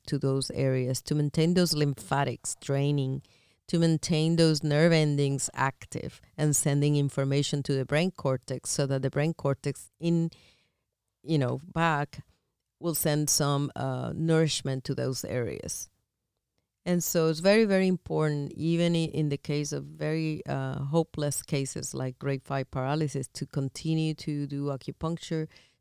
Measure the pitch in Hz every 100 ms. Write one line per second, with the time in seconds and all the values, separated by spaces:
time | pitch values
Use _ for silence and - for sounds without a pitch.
0 | - 139 135 135 - - 135 131 127 131
1 | - 151 147 - 165 180 175 151 143 135
2 | - 143 135 - - - - 139 143 143
3 | 131 135 - _ _ _ - 170 165 160
4 | - 156 160 165 160 151 151 147 170 165
5 | 151 143 139 139 - 135 135 - - -
6 | - - - - 151 139 147 143 147 147
7 | 139 - 135 139 139 143 135 135 127 151
8 | 185 - 139 131 - 127 - - 139 135
9 | 135 143 156 - 139 135 143 - - -
10 | 170 170 165 - _ _ _ _ _ _
11 | _ _ 139 156 123 131 180 165 165 147
12 | 143 - - _ _ _ _ - 170 151
13 | 156 147 151 - 143 143 143 - 135 127
14 | 127 - 160 160 160 - 139 131 - 131
15 | 127 127 - 123 120 - - - - _
16 | _ _ _ _ _ _ _ _ 180 175
17 | - 175 160 156 190 214 214 190 190 180
18 | - 156 156 147 139 - 165 170 170 170
19 | 165 - 151 143 - 147 143 139 143 156
20 | 151 160 156 151 135 135 135 131 139 165
21 | 160 - 147 - - 139 135 - - 131
22 | 131 127 139 135 - 139 131 131 131 156
23 | 151 139 135 - 143 143 135 - 160 160
24 | 156 151 - 147 139 139 143 135 - -
25 | 160 170 - 160 156 - _ _